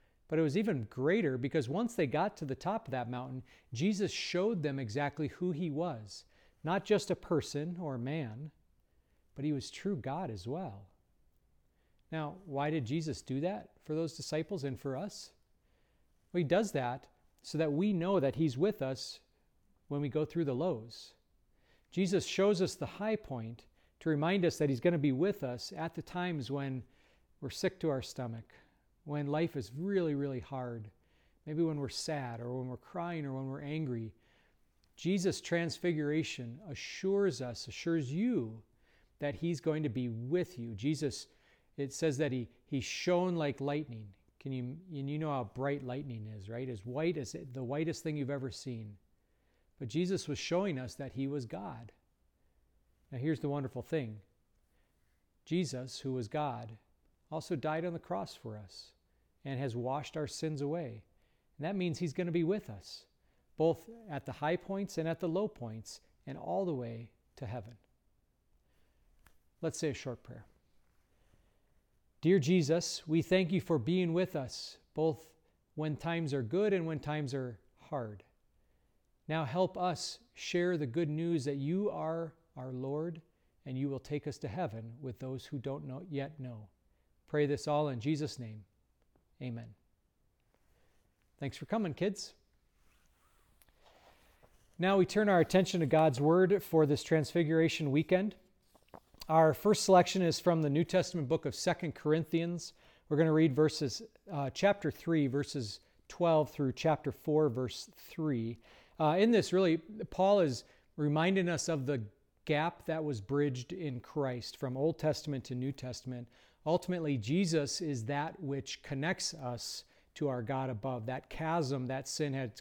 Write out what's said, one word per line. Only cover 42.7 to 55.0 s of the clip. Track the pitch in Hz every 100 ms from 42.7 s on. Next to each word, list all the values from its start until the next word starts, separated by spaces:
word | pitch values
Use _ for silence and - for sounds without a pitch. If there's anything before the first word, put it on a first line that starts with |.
| 139
shone | - - 180 175 185 170
like | 147 -
lightning. | 139 147 139 113 101 95 _ _
Can | 139
you, | 131 123 156 185
and | 147 139
you | 151
know | 156
how | 135 104
bright | 123 139 143
lightning | 127 131 139 113 107 107
is, | 98
right? | 117 131
As | 107
white | 113 131 170 165
as | 117
it, | - 143
the | 131
whitest | 123 147 165 -
thing | 160 147
you've | 131
ever | 139 127
seen. | - 135 117 107 101 _ _ _ _ _ _ _ -
But | 120
Jesus | 156 180 180 -
was | 139
showing | - 170 202 131
us | 123 -
that | 131
he | 135 135
was | 143 113
God. | 180 196 127 113 _ _ _ _ _ _ _ _ _ _ _ -
Now | 123
here's | 151 151
the | 147
wonderful | 143 131 123
thing. | - 160 113 107 _ _ _ _ _ _ _ _